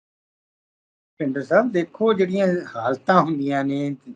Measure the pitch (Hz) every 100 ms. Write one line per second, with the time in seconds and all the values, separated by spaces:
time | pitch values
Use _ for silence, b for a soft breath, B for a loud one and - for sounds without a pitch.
0 | _ _ _ _ _ _ _ _ _ _
1 | _ - 143 135 135 180 247 190 170 -
2 | 220 202 185 190 190 175 147 117 113 131
3 | - 185 156 151 139 139 139 139 143 139
4 | -